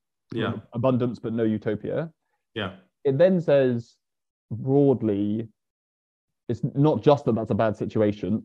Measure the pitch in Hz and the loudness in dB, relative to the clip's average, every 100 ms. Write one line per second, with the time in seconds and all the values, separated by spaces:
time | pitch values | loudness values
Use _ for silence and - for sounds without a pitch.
0 | _ _ _ 113 107 110 - 123 131 123 | _ _ _ -6 -4 -6 -10 -4 0 0
1 | 123 104 117 113 110 107 110 104 104 113 | -2 -4 -6 -2 -2 -2 -4 -6 -6 -6
2 | 160 - _ _ _ 110 95 - _ _ | -8 -12 _ _ _ -8 -8 -10 _ _
3 | 143 139 185 185 160 143 131 120 - _ | -2 2 4 4 2 2 2 0 -6 _
4 | _ _ _ _ - 113 131 139 139 113 | _ _ _ _ -14 -8 0 4 4 2
5 | 110 101 104 107 110 _ _ _ _ _ | 0 0 -2 -4 -6 _ _ _ _ _
6 | _ _ _ _ - 117 131 127 151 135 | _ _ _ _ -8 -4 -4 2 2 4
7 | 156 139 - 113 110 107 113 104 98 113 | 4 2 2 -2 0 0 0 -2 -4 0
8 | 104 104 92 110 | 0 0 -4 -4